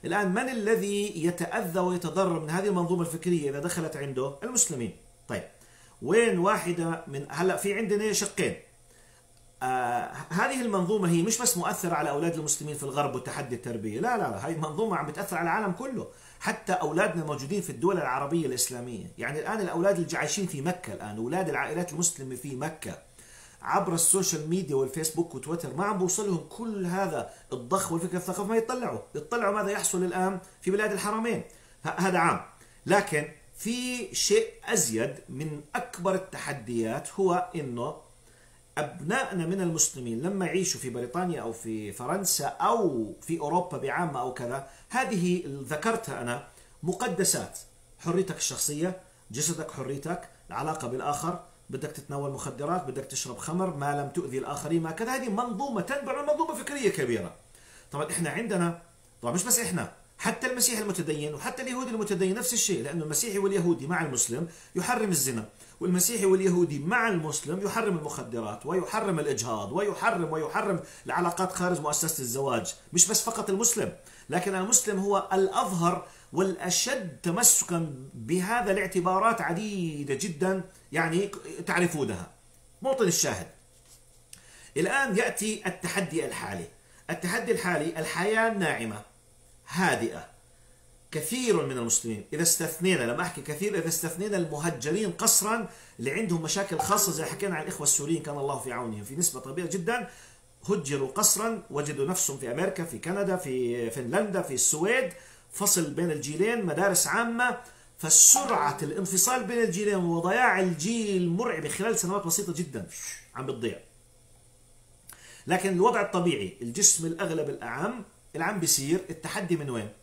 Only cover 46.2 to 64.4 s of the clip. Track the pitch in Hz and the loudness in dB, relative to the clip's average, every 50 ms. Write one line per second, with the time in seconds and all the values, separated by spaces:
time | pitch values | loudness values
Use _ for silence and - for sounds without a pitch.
46.2 | 120 120 120 - - - - - - - - - - 175 180 - 240 247 180 180 | -4 -4 -4 -4 -6 -14 -20 -20 -20 -20 -18 -6 -4 -4 -2 -2 -2 -2 0 2
47.2 | 185 160 - 143 101 - - - - - - - - - - - - 165 165 190 | 2 2 2 2 0 -6 -10 -16 -16 -18 -20 -20 -20 -20 -20 -8 -4 0 2 2
48.2 | 185 - 165 - - - 139 131 - - 147 147 165 185 185 - - - - - | 0 0 -2 -4 -4 -4 -2 -2 -2 -2 0 -2 -2 -2 -4 -6 -12 -20 -20 -20
49.2 | - - 107 127 151 165 165 160 156 - - 139 131 127 139 139 - 156 175 185 | -20 -10 -4 -2 -2 -2 -2 -4 -6 -8 -8 -8 -6 -6 -6 -6 -4 -4 -4 -4
50.2 | - - - - - - - 113 139 156 156 - - 117 123 - - - - - | -6 -14 -20 -20 -16 -10 -6 -4 -4 -4 -4 -4 -4 -4 -4 -2 -2 -2 -2 0
51.2 | 160 165 175 135 - - - - - - 135 131 151 147 147 - 139 - 143 143 | -2 -4 -4 -4 -8 -16 -20 -20 -14 -10 -8 -8 -6 -8 -10 -12 -10 -8 -6 -4
52.2 | 143 143 135 135 - 139 123 117 143 151 175 185 - 139 127 135 - - - 127 | -4 -4 -4 -6 -8 -8 -6 -4 -2 -2 -2 -2 -2 -4 -6 -6 -8 -6 -6 -6
53.2 | - 127 120 - - - 160 180 190 190 160 143 143 143 143 147 139 131 - 175 | -6 -6 -8 -8 -6 -2 0 0 0 0 -2 -2 -2 0 0 0 -2 -2 -4 -4
54.2 | - 131 123 135 127 - 143 147 175 151 165 170 165 160 160 - 226 240 262 269 | -4 -2 -4 -4 -4 -4 -6 -6 -2 0 0 0 0 0 -4 -4 -2 -2 -2 -2
55.2 | 262 240 196 214 247 240 226 185 277 285 233 196 175 - 269 285 269 262 262 - | -2 -2 0 -2 -2 -2 -2 -4 -4 -2 0 -2 0 0 -2 -4 -2 -2 -2 0
56.2 | 190 302 302 302 320 320 320 - - - 285 277 254 190 - 165 135 120 117 104 | 2 2 2 2 2 0 0 -6 -6 -6 -4 2 2 2 4 4 0 0 0 -2
57.2 | 90 82 - - - - - - - - - - - - - 143 151 - - - | -2 -6 -10 -16 -20 -20 -20 -20 -20 -20 -20 -20 -16 -8 -4 -4 -4 -2 -2 -2
58.2 | 170 147 135 180 240 233 202 175 175 170 170 170 - - - - - - - - | -2 -2 -2 -2 -2 0 2 2 2 2 0 -4 -12 -20 -20 -20 -20 -20 -18 -6
59.2 | - 120 139 180 185 247 233 240 233 - 180 160 110 85 - - - - _ - | -4 -2 0 0 2 4 2 2 2 0 -2 -2 -2 -4 -8 -18 -20 -20 _ -2
60.2 | - 214 226 - - 254 254 247 220 240 240 214 214 208 185 - 160 151 151 147 | -2 -2 -2 0 -2 -4 0 2 2 2 2 0 -2 -2 -2 -2 0 -2 -2 -2
61.2 | 147 151 151 135 - 254 254 - - 262 247 254 254 254 226 220 208 202 202 175 | -2 -4 -6 -4 -6 -6 -6 -4 -6 -4 -4 -4 -4 -4 -2 -2 0 0 2 2
62.2 | 190 185 190 240 - - 247 214 - - 190 - - 143 151 170 156 151 156 - | 2 2 2 2 0 0 2 2 2 2 2 0 -2 -4 -4 -4 -4 0 0 0
63.2 | - 233 190 202 196 196 196 196 170 175 170 - 135 143 180 160 160 147 127 117 | 0 0 0 2 2 2 2 4 4 4 2 2 0 -2 0 0 0 0 0 0
64.2 | - - 117 135 | 0 0 0 -2